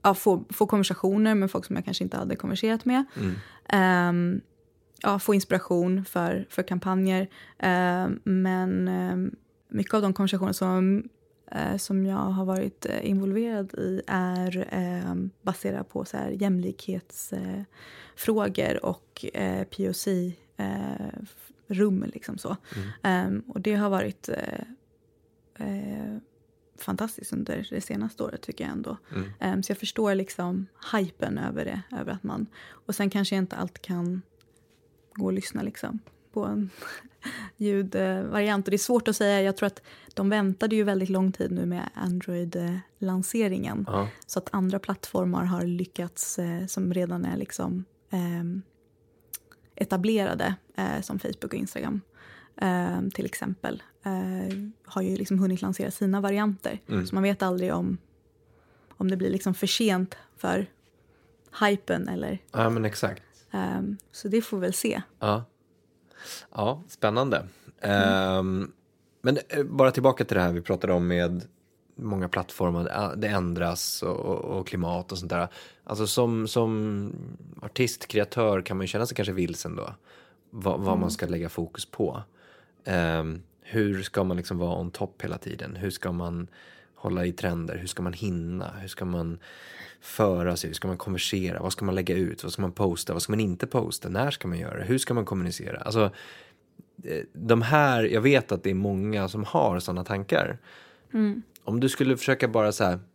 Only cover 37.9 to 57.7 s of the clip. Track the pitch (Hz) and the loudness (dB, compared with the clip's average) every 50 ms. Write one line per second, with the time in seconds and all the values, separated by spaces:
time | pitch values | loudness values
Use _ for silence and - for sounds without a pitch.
37.9 | 190 190 190 190 185 190 190 - - 208 208 214 208 196 190 202 190 202 - - | 0 0 2 2 0 0 -2 0 0 0 2 2 2 0 2 2 0 0 2 4
38.9 | 247 233 233 226 208 - 214 202 202 196 196 196 190 - 208 202 196 - _ - | 2 4 4 2 2 4 4 4 6 6 4 2 2 2 0 -2 -2 -6 _ -20
39.9 | - - - - - - 196 196 208 214 202 190 190 - 233 214 220 220 208 208 | -20 -20 -20 -10 -4 0 2 2 4 4 4 2 2 2 0 2 4 4 4 4
40.9 | 196 190 190 185 190 190 190 190 185 - 185 - 180 180 175 175 175 180 - - | 2 2 2 2 2 4 4 2 2 0 -2 -2 0 0 0 -2 -2 -4 -6 -8
41.9 | - - - 180 180 180 - - 175 175 175 170 - 180 175 170 180 185 - _ | -6 -4 -2 -2 -2 -2 -2 -4 -4 -4 -4 -2 -2 -2 -2 -2 -2 -4 -6 _
42.9 | _ _ 196 190 185 185 185 - - 226 220 196 185 190 - - - - 196 - | _ _ -2 0 0 0 0 0 2 2 2 2 2 0 -2 -4 -4 -4 -4 0
43.9 | 101 98 101 107 - - - - - 190 - - - 202 185 185 196 196 - - | 0 0 0 -2 -6 -12 -14 -6 -6 -4 -4 -2 0 0 2 2 0 0 -2 -4
44.9 | 196 - - - - 190 185 180 180 180 180 180 180 175 175 175 175 175 180 - | -6 -6 -8 -4 -2 0 2 2 2 0 0 0 0 0 0 0 0 -2 -4 -4
45.9 | - - 175 175 - - - - - - 175 170 170 170 185 185 - 190 190 180 | -6 -8 -8 -8 -6 -6 -6 -4 -4 -4 -2 -2 -2 -4 -4 -4 -2 -2 0 0
46.9 | 175 180 180 170 175 175 180 180 180 - 196 - - - 180 - 180 185 185 _ | 2 0 0 0 -2 -2 -2 -2 -2 -4 -4 -6 -6 -6 -4 -2 -2 -4 -6 _
47.9 | _ _ _ _ - 185 175 175 175 170 170 170 180 190 - _ _ _ _ _ | _ _ _ _ -2 -2 0 0 -2 -2 -4 -4 -4 -6 -8 _ _ _ _ _
48.9 | _ _ _ _ _ _ _ _ - - _ _ - _ _ - _ - 202 - | _ _ _ _ _ _ _ _ -14 -14 _ _ -20 _ _ -20 _ -4 0 0
49.9 | 190 185 180 220 226 214 196 - - - - - 190 - _ _ _ - 190 190 | 2 2 4 4 4 4 2 2 0 0 0 -2 -2 -4 _ _ _ -4 -2 -2
50.9 | - - 190 - - 190 - - - - - - - - - 190 - - 71 73 | -2 -4 -4 -4 -6 -4 -4 -4 -6 -6 -8 -8 -6 -6 -6 -6 -6 -6 -4 -4
51.9 | - 202 - _ _ - - - - - - - _ - 196 185 180 180 175 175 | -4 -4 -6 _ _ -20 -20 -20 -20 -20 -20 -20 _ -2 0 2 2 2 0 0
52.9 | 175 185 190 196 - - - - - - - - 185 - - - - - - - | 0 -2 -2 -2 -2 -4 -6 -6 -6 -6 -6 -6 -6 -4 -4 -6 -6 -6 -10 -18
53.9 | _ _ - 196 190 185 185 185 185 185 190 190 190 196 208 208 220 _ _ - | _ _ -6 -4 -4 -2 -2 -4 -4 -4 -4 -4 -6 -6 -8 -10 -12 _ _ -6
54.9 | - 190 185 185 190 - 196 - 196 185 196 190 185 180 190 190 185 - - - | -4 -2 0 0 0 -2 0 2 2 4 4 4 2 0 0 -2 -2 -2 -2 -4
55.9 | - - 202 190 190 202 196 196 202 202 214 214 196 196 - - - 202 _ - | -2 0 2 2 2 2 2 2 2 2 2 0 0 -2 -4 -6 -6 -6 _ -2
56.9 | - - 180 185 - 190 190 202 202 196 190 185 180 180 185 180 | -2 -2 0 0 0 2 2 2 2 2 2 0 2 2 0 0